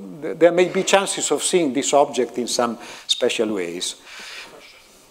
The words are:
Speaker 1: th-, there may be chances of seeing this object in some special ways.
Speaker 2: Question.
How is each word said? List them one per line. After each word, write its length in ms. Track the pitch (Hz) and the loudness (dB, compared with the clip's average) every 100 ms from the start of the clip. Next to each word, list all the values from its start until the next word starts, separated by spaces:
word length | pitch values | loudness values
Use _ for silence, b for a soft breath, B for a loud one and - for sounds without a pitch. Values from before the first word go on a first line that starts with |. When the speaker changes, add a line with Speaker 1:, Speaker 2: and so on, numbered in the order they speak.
| 190 175 | -14 -10
Speaker 1:
th-, 160 | 139 165 | -8 4
there 140 | 165 | 4
may 180 | 170 180 | 6 2
be 140 | 190 | 0
chances 480 | 180 196 196 - - | 2 2 2 -4 -2
of 120 | 147 | -2
seeing 300 | - 185 156 | 2 2 2
this 180 | 127 131 | 0 2
object 460 | 143 143 120 120 - | 4 4 2 -2 -2
in 100 | 117 | -4
some 300 | - 120 110 B B B | 0 -2 -2 B B B
special 480 | - 123 - 110 104 | 0 0 0 -2 -2
ways. 400 | 85 85 - - | -4 -6 -8 -10
Speaker 2:
Question. 840 | - - - - - - - - - - _ | -16 -18 -16 -16 -18 -20 -20 -20 -20 -20 _